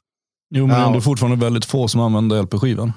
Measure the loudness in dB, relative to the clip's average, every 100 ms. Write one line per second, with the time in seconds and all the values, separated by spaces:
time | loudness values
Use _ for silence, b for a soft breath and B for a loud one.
0 | _ _ _ _ _ 0 2 2 2 2
1 | 0 0 0 0 0 -2 -2 -2 0 0
2 | 0 2 2 0 -2 -2 -2 -2 -4